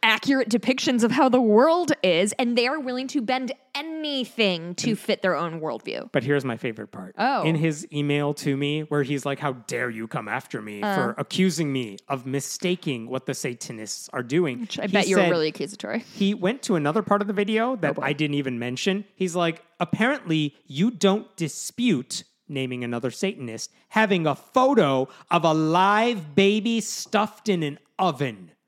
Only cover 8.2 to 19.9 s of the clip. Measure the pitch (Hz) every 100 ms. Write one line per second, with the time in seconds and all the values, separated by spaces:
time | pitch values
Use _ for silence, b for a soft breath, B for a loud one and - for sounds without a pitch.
8.2 | 147 147 151 135 143 151 151 147 131 143
9.2 | 139 139 143 131 110 120 123 110 113 147
10.2 | 107 117 - 123 107 104 208 196 123 113
11.2 | 143 - 185 160 156 135 117 98 _ 139
12.2 | 127 135 135 - 185 180 - 127 113 131
13.2 | - 135 139 123 - 117 107 - - 131
14.2 | 120 147 170 127 226 - 202 196 185 190
15.2 | 180 175 156 151 - - - 226 - -
16.2 | 196 208 185 262 - 185 143 156 196 202
17.2 | 202 202 202 220 233 262 160 - 135 147
18.2 | 151 143 135 123 120 127 - 190 202 _
19.2 | 185 170 170 160 _ _ 175